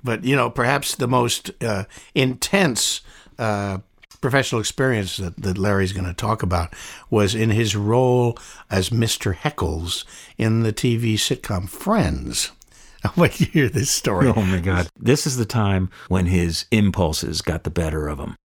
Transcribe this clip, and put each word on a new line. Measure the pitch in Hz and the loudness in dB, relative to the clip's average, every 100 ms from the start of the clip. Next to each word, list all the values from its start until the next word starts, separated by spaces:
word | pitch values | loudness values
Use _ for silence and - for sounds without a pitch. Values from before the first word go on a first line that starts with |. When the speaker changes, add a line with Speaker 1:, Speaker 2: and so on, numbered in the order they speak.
Speaker 1:
But, | 123 110 | -2 -2
you | 120 143 | 0 2
know, | 117 | 0
perhaps | 131 123 139 - | 0 0 0 -2
the | - 123 | -4 0
most, | 127 120 - - - | 2 2 -2 -8 -6
uh, | 117 101 98 - - | -4 -2 -6 -14 -4
intense, | - 131 127 - 196 175 113 - - - - - - | 0 0 0 0 2 2 0 -2 -4 -10 -20 -20 -6
uh, | 110 101 101 95 - _ - - | -2 -2 -4 -6 -10 _ -20 -6
professional | 135 135 127 117 | 0 0 0 -2
experience | 104 - 131 113 95 - | -4 -2 0 0 -2 -4
that, | 92 - | -8 -6
that | 101 92 | -4 0
Larry's | 98 98 95 | 2 2 0
gonna | 95 87 | -2 -6
talk | 87 110 110 | -4 -2 -2
about | 90 87 82 - - - - | 0 0 -2 -8 -18 -18 0
was | 110 101 | 2 2
in | 110 113 | 2 2
his | 107 110 | 2 2
role | 101 101 120 127 123 120 117 - - - | 0 2 2 4 4 2 -2 -14 -20 -4
as | 101 92 | -2 0
Mister | 113 113 - 107 | 0 0 0 -4
Heckles | 87 151 - 80 80 85 - - - - - | -2 -4 -2 -4 -2 -4 -8 -10 -20 -20 -2
in | 110 110 | 0 2
the | 113 | 0
T | 104 127 113 | 0 0 0
V | 117 107 | 0 0
sitcom | - 131 - 95 95 | -2 -4 -4 -6 -6
Friends. | - 190 220 98 71 64 - - - - - | -6 0 2 2 -2 -4 -6 -6 -10 -20 -20
<laughs> | - - | -20 -6
I | 104 - | -2 4
want | 165 - | 2 4
you | 165 | 2
to | |
hear | 165 127 | 4 2
this | 110 147 | 2 0
story. | - - 95 127 | -2 0 4 4
Speaker 2:
Oh, | 110 | 4
my | 92 92 | 2 2
God. | 90 90 85 _ | 2 0 -2 _
This | 113 147 156 | 2 2 0
is | 127 | -2
the | |
time | 110 120 101 95 95 - - | -2 0 2 0 -2 -6 -2
when | 95 90 | 0 2
his | 90 85 80 - | 2 2 -2 0
impulses | 110 101 90 82 80 85 80 | 2 4 2 0 0 -4 -4
got | - 82 | -4 -4
the | - | -4
better | 82 80 78 76 | -2 -2 -2 -4
of | 71 | -6
him. | - - | -10 -14